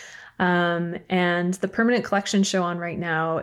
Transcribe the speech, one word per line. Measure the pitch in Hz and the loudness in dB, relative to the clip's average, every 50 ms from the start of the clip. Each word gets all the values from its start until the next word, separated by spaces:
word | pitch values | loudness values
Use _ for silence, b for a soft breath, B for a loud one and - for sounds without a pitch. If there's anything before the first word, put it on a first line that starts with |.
| B B B B B B B - | B B B B B B B -2
Um, | 185 180 180 175 175 175 170 170 175 170 175 - - - | 0 2 2 2 2 2 0 0 -2 -4 -6 -8 -6 -2
and | 185 180 180 175 175 175 175 180 185 | 0 2 2 2 2 2 0 0 -2
the | - - 196 | -2 -4 -4
permanent | - - 226 233 247 220 - | 0 0 2 2 2 2 0
collection | - 202 202 - - - 196 | 0 -2 -2 0 2 2 2
show | 196 - - 185 175 | 2 2 2 0 0
on | 175 170 175 | 0 -4 -4
right | 170 170 160 - | -6 -6 -6 -4
now | 170 170 160 160 160 165 160 156 | -2 -2 0 0 0 0 0 -2